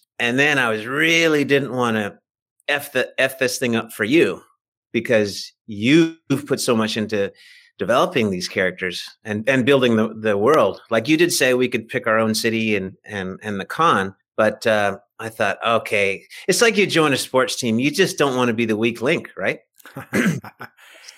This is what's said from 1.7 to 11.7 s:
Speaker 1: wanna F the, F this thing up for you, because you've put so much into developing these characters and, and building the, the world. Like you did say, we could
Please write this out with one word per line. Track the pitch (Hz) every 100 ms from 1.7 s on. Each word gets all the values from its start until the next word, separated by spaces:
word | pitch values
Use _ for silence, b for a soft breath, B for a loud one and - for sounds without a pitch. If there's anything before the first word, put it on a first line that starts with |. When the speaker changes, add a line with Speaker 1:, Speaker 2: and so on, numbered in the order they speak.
Speaker 1:
wanna | 127 120 110 101 - _ _ _ _ -
F | 143 139
the, | 127 120 -
F | 131 -
this | 127 -
thing | 123 113
up | 110
for | -
you, | 107 160 110 80 - _ _ _ _
because | 120 113 110 104 92 - _ -
you've | 104 117 160 165 165 - 143 -
put | 131
so | - 113
much | 110 113
into | 104 104 98 b b b b -
developing | 92 123 151 139 107
these | 90 90
characters | 104 92 90 92 87 - -
and, | 110 107 113
and | 131 117
building | 139 123 113
the, | 110
the | 110 110 101
world. | 113 156 104 90 -
Like | 113 120
you | 156
did | 170
say, | - 131
we | 127
could | 127